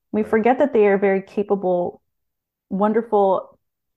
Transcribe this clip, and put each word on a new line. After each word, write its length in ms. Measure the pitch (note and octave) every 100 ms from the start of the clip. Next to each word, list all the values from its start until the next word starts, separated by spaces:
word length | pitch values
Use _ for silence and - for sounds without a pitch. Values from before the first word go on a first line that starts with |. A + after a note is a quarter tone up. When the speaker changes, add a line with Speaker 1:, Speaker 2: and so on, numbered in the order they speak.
| -
Speaker 1:
we 80 | G#3+
Speaker 2:
Right. 80 | G#3+
Speaker 1:
forget 300 | A3 A3 C4
that 120 | C#4
they 160 | A#3 G#3
are 100 | G3
very 240 | G3+ F#3+
capable, 800 | G3 - G3+ G3 F#3 F3+ F3 - _ _ _ _ _ _ -
wonderful 880 | F#3+ G#3 A3 A3+ G#3 G3 F#3 - _ _ _ _